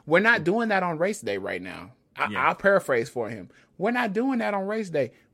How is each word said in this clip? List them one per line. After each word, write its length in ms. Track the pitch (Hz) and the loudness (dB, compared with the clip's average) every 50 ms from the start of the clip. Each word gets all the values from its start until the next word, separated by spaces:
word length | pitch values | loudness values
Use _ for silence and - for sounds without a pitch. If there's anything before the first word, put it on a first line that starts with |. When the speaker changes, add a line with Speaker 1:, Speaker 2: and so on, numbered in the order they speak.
| - | 0
Speaker 1:
we're 140 | 147 156 180 | 2 4 4
not 240 | 208 226 233 214 156 | 6 6 4 4 2
doing 240 | 170 196 233 233 220 | 0 0 0 2 2
that 140 | 202 190 180 | 0 0 0
on 140 | 175 165 | 0 0
race 220 | 151 170 202 214 - | 0 0 -2 -2 -4
day 160 | - 104 101 | -4 -4 -4
right 240 | 98 95 95 92 90 | -4 -4 -4 -6 -6
now." 300 | 90 92 85 82 90 92 - _ _ _ - | -8 -10 -12 -12 -14 -16 -20 _ _ _ -6
I, 140 | - 143 - | -4 -4 -2
Speaker 2:
Yeah. 180 | 104 123 135 | 0 0 2
Speaker 1:
I'll 80 | 156 180 | 0 2
paraphrase 540 | - - 196 202 190 - - 135 117 120 - | 2 4 4 4 4 4 2 2 2 0 -2
for 200 | - 127 113 104 | -4 -6 -6 -6
him. 200 | 117 104 85 - - - _ _ _ | -6 -10 -14 -16 -20 -20 _ _ _
"We're 140 | - 175 220 | -4 -2 -2
not 220 | 240 247 - 214 185 | 0 0 -2 -2 0
doing 260 | 214 247 269 262 233 | 0 0 0 0 0
that 140 | 220 208 202 | 0 -2 -2
on 120 | 196 190 | -2 -4
race 220 | 196 214 220 214 180 | -4 -4 -4 -4 -2
day. 220 | 160 147 131 113 - _ _ _ | 0 -2 -2 -2 -4 _ _ _